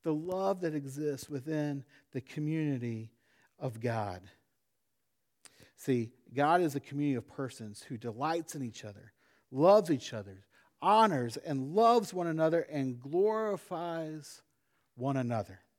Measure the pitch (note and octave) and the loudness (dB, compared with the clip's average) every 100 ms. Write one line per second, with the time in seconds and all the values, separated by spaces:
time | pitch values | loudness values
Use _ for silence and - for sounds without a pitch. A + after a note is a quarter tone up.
0 | E3+ D#3 E3+ F#3 F#3+ F#3+ F3+ D3+ C#3 C3+ | 0 -2 -2 -2 0 0 -2 -4 -6 -6
1 | D3+ C3+ - C#3+ C3+ D#3 D3 C#3 C3 - | -4 -4 -8 -8 -4 -2 0 -4 -8 -20
2 | _ C3+ - - D3+ D#3+ D3+ C3 A#2+ A2+ | _ -10 -8 -6 -2 0 0 -2 -4 -6
3 | A2+ _ _ _ _ _ C3+ A2+ A#2+ A2+ | -10 _ _ _ _ _ -8 -4 -2 -2
4 | G#2 F2+ F#2 _ _ _ _ _ _ _ | -4 -6 -14 _ _ _ _ _ _ _
5 | _ _ _ _ - _ - _ - B2 | _ _ _ _ -20 _ -20 _ 0 0
6 | A#2 _ _ B2 C#3+ F3 E3+ C#3 - C#3+ | 0 _ _ 0 4 6 4 0 -6 -2
7 | D3 B2+ - - C3+ - A2 G#2 - A#2+ | 0 0 -4 -8 -8 -8 -14 -14 -12 -8
8 | A#2 A2 D3+ E3+ D#3+ D#3 B2 - A2 G2+ | -8 -4 -2 -2 -4 -8 -8 -10 -14 -16
9 | G#2 _ _ _ _ C3 E3 G#3 E3+ C#3 | -20 _ _ _ _ 4 8 8 6 -2
10 | - A2+ G2+ G2 _ _ _ _ F3+ G#3+ | -2 -10 -12 -18 _ _ _ _ 4 6
11 | A3 D3 B2 A#2 - C#3 C3 F#3 A3+ A#3+ | 6 4 -2 -6 -6 -6 -2 4 6 6
12 | G3+ F#3 E3+ D#3+ D#3+ E3+ - D3+ C3+ A#2+ | 2 -4 -4 2 2 2 0 -4 -4 -4
13 | C3+ E3+ G#3 A3 A3 G3 - F3 E3+ E3 | -4 2 2 2 -2 -4 -6 -6 -4 -6
14 | D#3 D#3 C#3+ - _ _ _ _ _ - | -6 -10 -14 -20 _ _ _ _ _ -6
15 | C3 C3+ A#2+ A#2 G2+ F#2+ _ | -2 0 0 -2 -4 -10 _